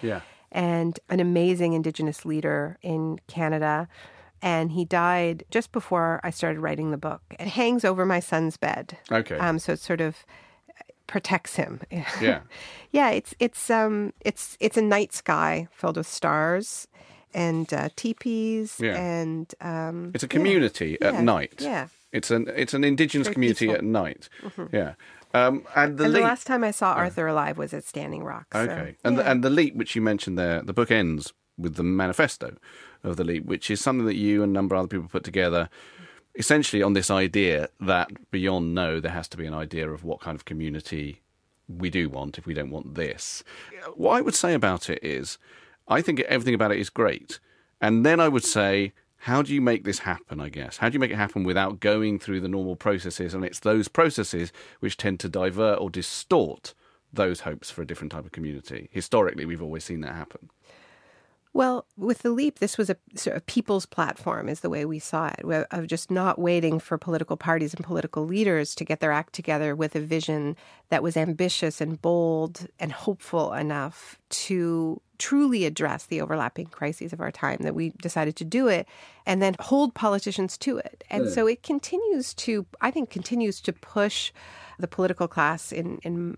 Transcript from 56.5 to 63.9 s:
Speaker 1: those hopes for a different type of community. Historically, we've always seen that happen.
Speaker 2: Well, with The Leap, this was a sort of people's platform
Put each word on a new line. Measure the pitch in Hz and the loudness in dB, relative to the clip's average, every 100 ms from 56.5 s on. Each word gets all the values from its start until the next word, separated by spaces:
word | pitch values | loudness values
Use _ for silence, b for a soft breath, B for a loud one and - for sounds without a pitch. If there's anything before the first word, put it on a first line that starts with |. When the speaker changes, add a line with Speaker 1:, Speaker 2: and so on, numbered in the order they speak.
| - - b b b _ | -2 -16 b b b _
Speaker 1:
those | - 95 87 | 0 0 0
hopes | 80 76 - | -6 -8 -10
for | - | -10
a | 78 | -10
different | 82 76 | -8 -10
type | 80 - | -10 -12
of | |
community. | 85 76 71 - 64 - | -8 -8 -8 -10 -14 -8
Historically, | 95 - 113 92 - 80 | -8 2 4 4 0 -6
we've | 82 | -6
always | 80 82 | -8 -8
seen | - 85 | -8 -8
that | 73 | -8
happen. | 82 73 - - _ b b b b b b b b _ | -10 -12 -16 -20 _ b b b b b b b b _
Speaker 2:
Well, | - 262 247 - - | 2 2 0 -6 -4
with | 202 233 | -2 0
The | 240 | 0
Leap, | 233 294 - | 0 0 0
this | 208 - | -2 0
was | 196 | -2
a | 180 _ 196 | -4 _ -6
sort | - - | -4 -4
of | - | -2
people's | 240 - 196 | -2 0 -2
platform | - | -2